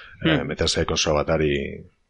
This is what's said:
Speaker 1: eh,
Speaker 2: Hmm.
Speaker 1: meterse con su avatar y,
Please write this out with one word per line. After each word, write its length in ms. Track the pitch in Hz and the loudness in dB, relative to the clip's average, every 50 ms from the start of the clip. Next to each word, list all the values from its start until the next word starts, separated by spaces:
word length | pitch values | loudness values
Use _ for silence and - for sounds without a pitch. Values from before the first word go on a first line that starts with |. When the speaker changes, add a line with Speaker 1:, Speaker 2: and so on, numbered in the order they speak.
| - - - - - | -18 -20 -10 -2 0
Speaker 1:
eh, 200 | 165 156 139 71 | 2 2 2 0
Speaker 2:
Hmm. 40 | |
Speaker 1:
meterse 380 | 71 78 - 87 - - 95 82 | -2 -2 -2 -2 0 0 0 0
con 140 | - 82 80 | 0 0 0
su 100 | - 82 | 0 2
avatar 320 | 76 73 73 - 82 78 | 2 2 2 2 2 2
y, 460 | 78 73 71 69 71 76 80 82 - - _ _ _ | 2 2 0 0 -2 -6 -8 -12 -16 -20 _ _ _